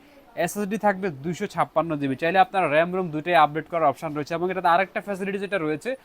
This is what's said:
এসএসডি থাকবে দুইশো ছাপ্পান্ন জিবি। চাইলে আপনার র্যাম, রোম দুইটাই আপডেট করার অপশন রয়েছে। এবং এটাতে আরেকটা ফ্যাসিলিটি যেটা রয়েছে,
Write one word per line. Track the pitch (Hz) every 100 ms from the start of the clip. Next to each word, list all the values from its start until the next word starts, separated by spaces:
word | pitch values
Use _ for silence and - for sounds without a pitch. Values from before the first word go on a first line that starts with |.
| - - - -
এসএসডি | 170 202 202 214 208
থাকবে | 185 190 135
দুইশো | 160 170 202
ছাপ্পান্ন | 165 147 160 165 147
জিবি। | 139 131
চাইলে | 165 185
আপনার | 185 196 160
র্যাম, | 151 175 185
রোম | 180
দুইটাই | 151 160 170
আপডেট | 147 156 -
করার | 170 151
অপশন | 131 160 147
রয়েছে। | 143 165
এবং | 180
এটাতে | 185 175
আরেকটা | 170 190 208 202
ফ্যাসিলিটি | 185 196 196
যেটা | 196 190 151
রয়েছে, | 151 240 269